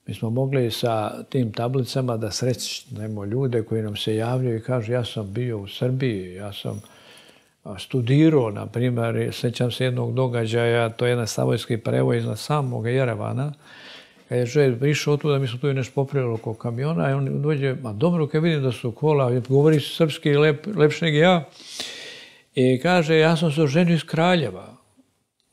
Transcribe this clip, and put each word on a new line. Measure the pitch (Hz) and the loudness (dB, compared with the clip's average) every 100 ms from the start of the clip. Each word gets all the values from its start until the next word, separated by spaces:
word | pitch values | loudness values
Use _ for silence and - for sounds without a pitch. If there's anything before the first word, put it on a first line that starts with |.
| - | -14
Mi | |
smo | 107 113 | -8 -4
mogli | 117 135 139 120 | -2 0 0 0
sa | - 120 113 107 - | 0 -2 0 -2 -6
tim | - 139 117 | -6 -2 -2
tablicama | 101 120 135 120 139 127 113 | -2 -2 -2 -2 -2 -2 -2
da | 110 | -4
sretnemo | - 123 113 - - - 110 110 107 | -2 -2 -2 -6 -10 -12 -12 -8 -8
ljude | 101 120 135 117 | -4 -2 0 -2
koji | 107 113 | -2 -4
nam | 107 101 | -4 -4
se | 117 110 | -2 -2
javljaju | 117 127 127 113 | 0 0 -2 -2
i | |
kažu: | 113 127 107 | -2 -4 -2
"Ja | 123 | -2
sam | 113 - 98 | -4 -6 -6
bio | 104 123 110 | -6 -4 -6
u | 98 | -10
Srbiji, | - 127 131 131 101 92 | -4 -2 0 -2 -2 -6
ja | 90 104 | -10 -12
sam, | 101 120 107 - - - - - _ _ _ | -10 -8 -10 -12 -20 -20 -20 -20 _ _ _
a, | - 95 | -16 -14
studirao", | - 131 117 139 160 151 113 | -6 -4 2 4 6 4 2
na | 107 107 | -4 -6
primjer, | 117 123 120 117 113 117 | -2 -2 0 -2 -2 -4
sjećam | - 123 - 123 | -4 -4 -2 -2
se | - | -2
jednog | 127 123 117 | -2 -2 -2
događaja, | 120 131 120 113 117 117 117 117 | -2 0 -2 -2 0 2 2 0
to | 113 123 | 0 0
je | |
jedan | 123 113 | 0 -2
savojski | - 127 120 - 117 | -2 0 0 -2 -4
prevoj | - 127 131 120 | -2 0 0 0
iznad | 117 117 | -2 -6
samog | - 151 135 120 113 | -4 -2 -2 -4 -2
Jerevana. | 131 127 107 110 117 147 143 - - - - - _ - | 0 0 -2 -4 -4 -4 -8 -18 -20 -20 -20 -20 _ -4
Kad | 123 | -2
je | 120 | 2
čovjek | 147 139 120 | 4 4 4
prišao | 143 143 - 147 | 0 0 0 0
tu, | 151 | 2
da | 139 | 0
mi | 135 | 0
smo | 120 | -2
tu | 143 | -2
nešto | 135 127 | -2 -2
popravili | - 139 143 123 | -2 -2 0 -2
oko | 113 120 | -2 -6
kamiona, | 107 123 117 143 165 147 | -6 -6 -4 -2 0 0
i | |
on | 139 139 139 | 0 -2 -2
dođe: | 143 147 135 127 | -2 0 -2 -2
"Ma | 117 | -6
dobro, | 104 165 175 147 | 0 2 2 0
kad | 156 | 0
vidim | 170 156 | 2 2
da | 131 | 0
su | 117 123 | -2 -6
kola", | 107 151 147 127 123 117 | 0 2 4 2 0 2
govori | 135 151 156 | 4 6 4
srpski | - - 165 - 151 | 2 0 0 0 2
lep-, | 143 156 147 202 202 | 4 4 2 -2 2
lepše | 151 147 | 2 4
nego | 170 151 | 0 4
ja, | 175 175 139 - - - - - - - - - _ | 6 4 0 -12 -16 -12 -12 -14 -16 -18 -20 -20 _
i | - 127 127 | 2 4 4
kaže: | 165 180 156 160 | 4 2 4 6
"Ja | 160 160 | 6 4
sam | 165 | 2
se | 147 | 2
oženio | 151 147 175 | 2 4 4
iz | 165 | 2
Kraljeva." | - 156 175 180 120 92 - - _ _ _ _ _ _ _ | 0 0 2 2 0 -6 -14 -20 _ _ _ _ _ _ _